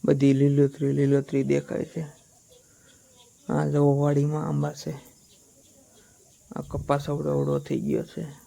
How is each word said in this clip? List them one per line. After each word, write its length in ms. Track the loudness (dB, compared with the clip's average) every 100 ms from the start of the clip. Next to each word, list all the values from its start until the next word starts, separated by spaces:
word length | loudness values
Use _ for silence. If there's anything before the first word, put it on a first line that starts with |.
| 2
બધી 280 | 4 4
લીલોતરી, 600 | 4 4 4 2 2 -2
લીલોતરી 500 | 2 2 2 0 -2
દેખાય 420 | 0 0 -2 -6 -6
છે. 180 | -8 -10 -14 _ _ _ -20 _ _ -20 _ _ -20 -20 _ -4
આ 160 | -2 0
જુઓ, 320 | 4 4 4
વાડીમાં 480 | 2 2 0 -2 -2
આંબા 240 | -2 -4
છે. 220 | -6 -10 -12 -16 _ _ -20 _ -20 _ _ _ -20 -20 _ _ _ _ -12
આ 60 |
કપાસ 480 | -8 -8 -2 -2 -2
અવડો 200 | -4 -2 0
અવડો 200 | 0 -2
થઈ 200 | -2 -4
ગયો 240 | -2 -4
છે. 200 | -4 -10 -12 -14